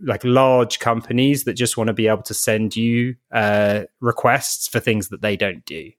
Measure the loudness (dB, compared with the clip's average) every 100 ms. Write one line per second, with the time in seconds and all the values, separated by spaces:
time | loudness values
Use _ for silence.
0 | -6 -4 2 4 4 4 2 -2 -2 -2
1 | -2 2 2 2 -2 -2 -2 0 -2 0
2 | 2 0 -4 -4 0 0 0 0 0 0
3 | -2 -6 _ -2 2 2 2 0 -4 _
4 | -2 2 2 2 0 -6 -4 -2 0 -2
5 | -4 -4 -4 -2 -2 -4 -12 -14 -14